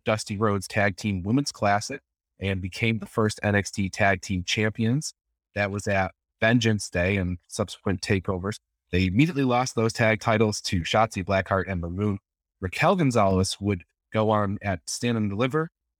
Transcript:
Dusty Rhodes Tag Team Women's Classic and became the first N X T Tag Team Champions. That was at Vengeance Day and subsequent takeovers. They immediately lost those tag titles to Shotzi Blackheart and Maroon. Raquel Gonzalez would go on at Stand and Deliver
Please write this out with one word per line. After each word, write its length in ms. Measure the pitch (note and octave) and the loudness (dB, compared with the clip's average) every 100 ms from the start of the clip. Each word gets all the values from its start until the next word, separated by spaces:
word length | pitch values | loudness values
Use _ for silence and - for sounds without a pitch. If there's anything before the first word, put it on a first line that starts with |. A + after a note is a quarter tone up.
Dusty 340 | - A2 - G2+ | -2 -2 -2 0
Rhodes 280 | A2 G2+ - | 0 0 -2
Tag 300 | A2 G2+ F#2 | 0 0 0
Team 260 | G#2+ F#2+ | -4 -2
Women's 300 | F#2+ B2+ C#3+ | 0 -2 -2
Classic 480 | - G#2 G2+ - C#3 _ _ _ _ | -2 2 2 -2 -12 _ _ _ _
and 200 | F#2+ F#2+ | -4 -4
became 380 | F#2 - A#2 A2 | -6 -2 0 0
the 80 | G#2 | -2
first 320 | - G#2+ - | 0 0 0
N 120 | G#2 | 2
X 160 | G2+ F#2+ | 2 0
T 180 | - F#2+ | -4 -4
Tag 320 | - G2+ F#2+ | 2 2 2
Team 220 | - F#2+ | -2 -4
Champions. 720 | F2+ - A2 - A2 C3+ - - _ _ _ | -2 0 -2 0 0 0 -4 -14 _ _ _
That 160 | G2+ G2+ | -4 -2
was 160 | G2+ G#2 | -2 0
at 260 | G2 F#2 - _ _ | 0 0 -4 _ _
Vengeance 500 | A2 B2 A2+ G#2 - | 4 4 4 0 -2
Day 260 | - F#2 G2+ | 0 2 2
and 220 | F2+ F2+ _ | 0 -4 _
subsequent 560 | - G2+ - - F2 | -6 -6 -4 -4 -4
takeovers. 560 | - G2+ F#2+ F#2 G2 - _ _ _ | 0 0 0 -4 -6 -8 _ _ _
They 160 | F2+ F#2 | 0 2
immediately 380 | F#2+ D#3+ C#3 | 4 2 2
lost 300 | C3 A#2+ B2+ | 0 0 0
those 180 | - A2+ | 0 -2
tag 280 | - A2 A2 | 2 2 2
titles 400 | - G#2+ A2 G2 | 2 2 2 0
to 180 | - F#2 | -2 -4
Shotzi 440 | D#2+ A2 A2+ G2 | 0 2 2 0
Blackheart 400 | F#2 F#2+ F2+ G2 F#2 | -2 -2 2 -2 0
and 120 | F#2 | -4
Maroon. 380 | E2+ F2+ G#2 G2+ _ _ _ _ | -4 -2 -2 -2 _ _ _ _
Raquel 360 | F#2 - D#3 F#3+ | -8 0 0 2
Gonzalez 600 | C#3+ A#2 G2 F#2+ F#2 - | 2 4 4 4 0 -2
would 240 | G2+ G2 - _ _ | -2 -2 -6 _ _
go 180 | A2 G#2+ | -2 2
on 280 | G#2+ G2+ G2+ | 2 0 -4
at 200 | G2+ F2+ - | -4 -6 -6
Stand 300 | - A#2+ A#2 | -4 -2 0
and 140 | G#2 | -2
Deliver 400 | G2+ C3 D3+ D#3+ _ _ _ | -2 -2 -2 -4 _ _ _